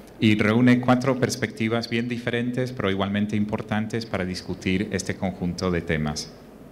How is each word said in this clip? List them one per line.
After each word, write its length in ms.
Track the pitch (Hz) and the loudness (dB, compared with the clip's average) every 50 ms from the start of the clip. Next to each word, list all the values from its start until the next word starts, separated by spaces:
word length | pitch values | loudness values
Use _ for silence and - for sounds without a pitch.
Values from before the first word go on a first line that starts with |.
| - - - - | -20 -18 -2 2
y 160 | - 110 107 | 4 4 6
reúne 440 | 104 101 104 110 120 127 123 123 123 | 6 4 4 4 6 6 6 6 6
cuatro 400 | 123 127 127 123 - 135 127 - | 6 4 4 4 4 2 2 2
perspectivas 680 | - - - - 113 104 - - 110 110 113 117 117 - | 0 -2 0 -2 -4 -6 -2 -2 -2 0 0 -2 -2 -2
bien 180 | 117 117 120 | -2 -2 -2
diferentes, 640 | 123 120 117 120 120 117 120 120 123 123 131 127 123 | -2 -4 -6 -4 -2 -2 -2 -2 -2 -2 -2 -4 -4
pero 180 | - - - 98 | -4 -2 0 0
igualmente 460 | 95 98 98 98 101 104 104 104 - | 0 0 0 0 0 0 0 0 0
importantes 680 | 107 104 104 107 104 - - 107 107 110 110 - 113 113 | 0 0 -2 -2 -4 -4 -2 -2 -2 -2 -2 -4 -6 -4
para 180 | - - 95 90 | -4 -4 -2 -2
discutir 640 | 92 90 90 - - 90 - - 95 92 92 107 104 | -4 -6 -6 -8 -8 -8 -4 -2 0 0 0 0 -2
este 260 | 104 92 - - 92 | -4 -4 -4 -4 -4
conjunto 520 | - 104 92 90 - 92 87 85 - 92 92 | -4 -4 -6 -4 -4 -4 -4 -4 -2 -2 0
de 100 | 87 82 | 0 0
temas. 500 | - - 82 78 76 76 78 - - - - - - - - - - - | 0 -2 -2 -2 -2 -2 -4 -6 -10 -12 -16 -20 -20 -20 -20 -20 -20 -20